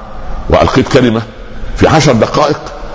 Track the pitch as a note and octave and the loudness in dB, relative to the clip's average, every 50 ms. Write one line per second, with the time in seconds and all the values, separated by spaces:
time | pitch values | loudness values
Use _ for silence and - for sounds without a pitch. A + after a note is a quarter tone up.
0 | - - - - - - - - - - D#2 F2+ F2 F2 - C#3 B2+ - - C3+ | -16 -14 -12 -10 -8 -6 -6 -6 -2 2 2 4 4 4 2 2 2 2 2 2
1 | B2 A#2+ A2 A2+ A2+ - - - - - - - - - - - F#2+ - C#3+ D#3 | 4 2 2 0 -4 -6 -12 -16 -16 -14 -12 -10 -8 -6 -2 2 2 4 4 4
2 | C#3+ D3+ B2+ A2 - - - C3 D3+ C#3+ D3 - - - - - - - - | 4 4 4 2 2 0 0 2 0 0 0 -2 -6 -14 -14 -12 -12 -12 -8